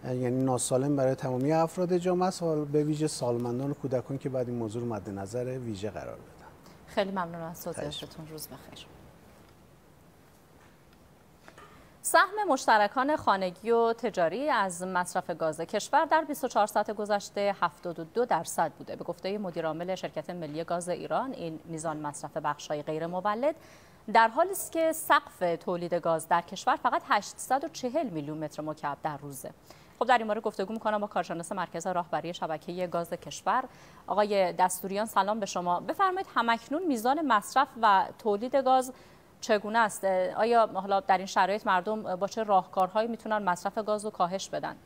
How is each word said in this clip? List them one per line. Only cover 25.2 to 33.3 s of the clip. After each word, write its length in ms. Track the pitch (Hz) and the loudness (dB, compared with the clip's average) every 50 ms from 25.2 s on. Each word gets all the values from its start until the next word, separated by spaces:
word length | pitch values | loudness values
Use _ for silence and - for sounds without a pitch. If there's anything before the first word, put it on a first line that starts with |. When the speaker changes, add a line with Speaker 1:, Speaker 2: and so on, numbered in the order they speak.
| - - - - 185 175 170 165 | 4 0 -6 -2 0 0 0 0
Speaker 2:
تولید 340 | - - 185 175 175 170 175 | -2 -4 -4 -2 -2 -2 -2
گاز 340 | 170 156 170 165 160 151 - | 0 2 2 0 0 2 2
در 120 | 180 170 | 2 2
کشور 360 | 170 - 202 185 - - 269 | 2 -2 -12 -4 0 0 0
فقط 260 | 311 - 254 247 339 - - | 2 2 0 0 0 0 2
هشتصد 560 | 269 208 196 - - - - - 254 277 277 | 0 0 0 -2 -12 -12 -4 0 0 0 0
و 40 | 294 | -4
چهل 400 | - - - 247 233 320 339 240 | -8 -6 -8 -2 -2 -2 -2 -2
میلیون 300 | 175 156 143 143 156 156 | -4 -6 -6 -6 -6 -6
متر 240 | 156 147 - - 156 | -6 -6 -6 -8 -8
مکعب 360 | 156 151 - - 147 143 - - | -8 -8 -6 -6 -6 -6 -4 -6
در 140 | 156 151 | -6 -6
روزه. 340 | 139 143 143 139 135 - - - - - - - - - - - - | -6 -10 -12 -14 -12 -12 -14 -16 -16 -20 -20 -20 -20 -20 -20 -4 -4
خب، 80 | 247 | 4
در 120 | 233 254 233 | 4 4 4
این 80 | 226 | 4
مورد 160 | 214 208 220 220 | 0 -2 -2 -2
گفتگو 300 | 220 208 - 196 190 220 | -4 -2 -2 -4 -4 -4
می‌کنم 260 | 226 - 220 214 208 | -4 -2 -2 0 0
با 80 | 202 | -2
کارشناس 460 | 208 - 202 170 - 175 165 170 - 208 | -2 -2 -4 -2 -2 -4 -6 -6 -6 -4
مرکز 340 | 196 175 165 - 170 160 | -6 -6 -6 -6 -6 -6
راهبری 480 | 190 180 175 175 - - 156 151 165 175 | -2 -2 -2 -2 -2 -4 -4 -4 -4 -6
شبکه 520 | - 185 160 160 151 - - 175 180 185 | -6 -6 -6 -6 -6 -6 -8 -6 -6 -6
گاز 240 | 175 165 170 170 165 | -2 -2 -4 -4 -4
کشور، 540 | - 165 - 151 | -8 -10 -10 -12